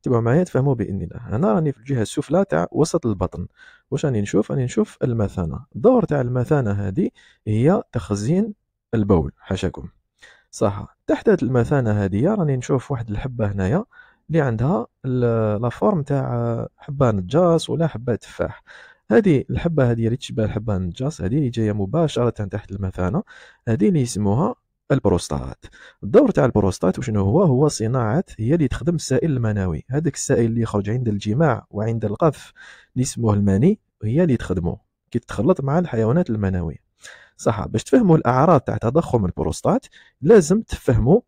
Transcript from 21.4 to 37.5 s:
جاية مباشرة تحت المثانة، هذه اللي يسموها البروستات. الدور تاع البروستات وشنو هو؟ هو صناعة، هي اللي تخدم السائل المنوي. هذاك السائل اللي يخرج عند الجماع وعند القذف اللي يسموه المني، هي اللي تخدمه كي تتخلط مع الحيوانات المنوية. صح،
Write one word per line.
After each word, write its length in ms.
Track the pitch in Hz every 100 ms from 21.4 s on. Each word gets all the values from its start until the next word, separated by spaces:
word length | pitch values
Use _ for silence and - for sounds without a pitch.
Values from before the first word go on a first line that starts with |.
| 135
جاية 220 | 117 110
مباشرة 580 | 104 98 147 160 - 120
تحت 420 | - 101 107 -
المثانة، 520 | 98 95 90 90 127 - - - _ -
هذه 200 | 117 208
اللي 140 | 175
يسموها 540 | 120 92 104 110 202 247 _ _ _
البروستات. 720 | 139 98 90 - 71 65 58 - - - _
الدور 280 | 98 170 277
تاع 140 | - 135
البروستات 540 | 107 98 - 180 -
وشنو 220 | 123 107
هو؟ 220 | 98 135
هو 240 | 190 127 151
صناعة، 560 | - 110 127 110 131 - -
هي 160 | 110
اللي 140 | 170 139
تخدم 280 | - 147 170
السائل 360 | - 131 165
المنوي. 540 | 131 110 104 92 78 -
هذاك 260 | 135 165 -
السائل 300 | - 131 117
اللي 160 | 117
يخرج 280 | 110 104 101
عند 180 | 120 120
الجماع 580 | 101 104 110 160 113 -
وعند 360 | 104 110 117 110
القذف 480 | 101 170 135 - _ - - _
اللي 80 | -
يسموه 320 | 127 - 117
المني، 460 | 101 101 95 151 220 _ _
هي 200 | 107 131
اللي 140 | 180 120
تخدمه 400 | - 92 85 - _ _ _
كي 80 | 120
تتخلط 420 | - - 120 -
مع 180 | 135 151
الحيوانات 500 | 175 117 110 - 180
المنوية. 600 | 110 98 92 82 - _ _ - - - _
صح، 300 | -